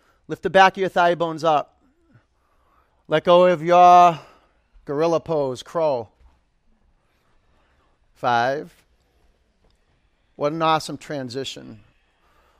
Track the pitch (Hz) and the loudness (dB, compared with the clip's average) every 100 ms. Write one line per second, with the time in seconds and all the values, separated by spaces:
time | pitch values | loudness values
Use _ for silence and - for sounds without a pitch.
0 | _ _ - 156 196 190 190 190 185 190 | _ _ -16 -10 -2 4 4 2 -4 0
1 | 175 170 170 160 160 151 - _ _ _ | 0 0 -6 -4 -2 -2 -4 _ _ _
2 | _ _ _ _ _ _ _ _ _ _ | _ _ _ _ _ _ _ _ _ _
3 | - 156 170 175 180 175 165 175 180 180 | -6 -2 2 4 4 0 2 4 8 8
4 | 175 156 - _ _ _ _ _ - 143 | 6 2 -10 _ _ _ _ _ -12 -4
5 | 165 160 156 160 139 123 - 170 160 127 | -2 -4 -4 -6 -6 -8 -10 -6 -4 -4
6 | 110 _ _ _ _ _ _ _ _ _ | -8 _ _ _ _ _ _ _ _ _
7 | _ _ _ _ _ _ _ _ _ _ | _ _ _ _ _ _ _ _ _ _
8 | _ _ 131 120 120 143 170 _ _ _ | _ _ -4 -2 -2 -6 -12 _ _ _
9 | _ _ _ _ _ _ _ _ _ _ | _ _ _ _ _ _ _ _ _ _
10 | _ _ _ - 147 160 160 156 - 143 | _ _ _ -8 -8 -4 -2 -2 -4 -14
11 | - 151 131 120 131 - 127 110 _ _ | -14 -14 -12 -12 -12 -14 -20 -20 _ _
12 | _ _ _ _ _ _ | _ _ _ _ _ _